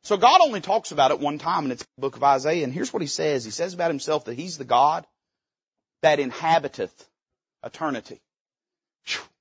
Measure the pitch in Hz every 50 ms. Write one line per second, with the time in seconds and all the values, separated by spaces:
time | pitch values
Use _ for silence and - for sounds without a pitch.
0 | _ - 208 190 208 247 311 381 339 294 226 190 147 190 202 226 - - 160 147
1 | 139 131 147 - 143 143 151 151 143 165 185 175 151 135 123 120 - _ _ -
2 | 135 135 - 117 139 139 139 135 131 151 165 175 147 123 131 170 240 254 - 214
3 | 170 139 - - 160 151 147 131 113 110 107 - 170 190 180 175 170 165 151 135
4 | - 156 156 147 - - 120 123 165 185 165 151 131 120 120 120 135 151 160 175
5 | 165 _ _ _ _ _ _ _ _ _ _ _ _ _ _ _ _ _ _ _
6 | - 160 151 143 143 127 117 - 165 160 165 170 143 135 - - 101 - _ _
7 | - _ _ _ _ _ _ _ _ _ _ _ - 113 - - 160 151 135 113
8 | - - 90 - _ _ _ _ _ _ _ _ _ _ _ _ _ _ _ _
9 | _ - - - - _ _ _